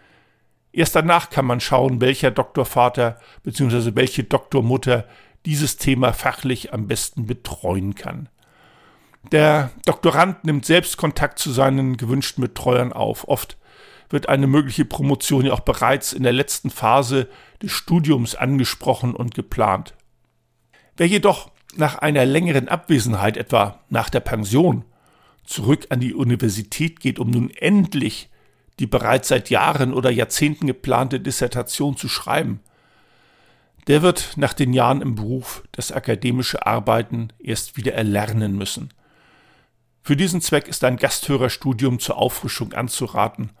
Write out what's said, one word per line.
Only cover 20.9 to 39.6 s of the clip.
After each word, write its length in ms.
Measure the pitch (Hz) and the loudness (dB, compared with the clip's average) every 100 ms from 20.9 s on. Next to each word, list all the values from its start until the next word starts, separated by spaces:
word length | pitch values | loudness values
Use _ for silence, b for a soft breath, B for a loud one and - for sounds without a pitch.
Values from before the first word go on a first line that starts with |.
| - | 0
Wer 120 | 170 | 2
jedoch 440 | 202 202 - - _ - - | 4 4 2 -4 _ -14 -2
nach 200 | 151 - | -2 0
einer 300 | 151 147 127 | 0 2 4
längeren 420 | 147 175 139 127 | 2 2 2 0
Abwesenheit, 680 | 165 - 165 113 104 101 107 | -2 2 2 2 0 0 -2
etwa 440 | - 123 101 - - | 0 2 2 -2 -6
nach 200 | 110 113 | -4 -2
der 100 | 123 | -2
Pension, 640 | - 113 101 123 175 120 - b b b b b | -2 -4 0 2 4 2 -4 b b b b b
zurück 440 | - - 104 135 - | -12 -4 0 0 0
an 120 | 123 | -4
die 120 | 123 | -2
Universität 840 | 117 120 120 113 98 104 - 160 - | -2 0 0 0 -2 -6 -4 -4 -4
geht, 180 | 131 127 | -4 -2
um 140 | 117 | -2
nun 180 | 120 123 | 0 -2
endlich 800 | - - 202 175 143 113 - - _ _ _ _ - | -2 2 4 2 0 -4 -6 -14 _ _ _ _ -8
die 100 | 117 | -2
bereits 420 | 123 110 131 - | 0 2 0 2
seit 200 | 127 - | 0 2
Jahren 440 | 120 156 151 127 | 0 2 0 0
oder 180 | 127 131 | 0 0
Jahrzehnten 560 | 117 113 - 151 151 147 | 0 -2 0 0 0 -4
geplante 520 | 127 131 120 131 131 | -4 -2 0 0 -4
Dissertation 800 | - - 123 123 120 - 170 131 | -4 -4 -2 -4 -6 -2 -2 -2
zu 120 | 117 | -6
schreiben, 500 | - - 147 - - b b b b b b b b b b b b - | -6 -2 -2 -2 -6 b b b b b b b b b b b b 2
der 140 | 147 | 4
wird 320 | 180 175 - - | 4 2 -2 -2
nach 160 | 147 | -2
den 200 | - 135 | 0 0
Jahren 280 | 127 120 135 | 2 2 2
im 140 | 135 110 | -2 -4
Beruf 480 | 107 131 127 - - | -4 -6 -8 -14 -14
das 200 | - - | -10 -8
akademische 760 | - - 104 120 123 123 - - | -6 -4 -2 0 -2 -2 -4 -2
Arbeiten 640 | 113 104 113 113 117 113 - | 0 2 0 0 -6 -8 -10
erst 380 | - 113 - - | -8 -6 -8 -6
wieder 160 | 117 | -4
erlernen 600 | - 107 101 107 110 107 98 | -2 0 0 0 -2 -2 -2
müssen. 380 | 98 - 139 b b b b b b b | -6 -8 -12 b b b b b b b